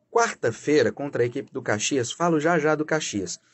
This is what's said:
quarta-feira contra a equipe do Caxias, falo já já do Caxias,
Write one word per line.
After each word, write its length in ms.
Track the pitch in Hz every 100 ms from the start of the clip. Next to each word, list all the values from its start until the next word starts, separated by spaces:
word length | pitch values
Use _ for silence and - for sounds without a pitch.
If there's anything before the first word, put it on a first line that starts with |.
| _
quarta-feira 800 | 226 226 - 127 107 - 151 131
contra 340 | - 143 135
a 20 | 120
equipe 260 | 131 -
do 100 | 131
Caxias, 520 | 127 107 - 139 117
falo 260 | - 175 160
já 180 | 147 170
já 180 | 151 151
do 100 | 151
Caxias, 560 | 156 - 104 90 - _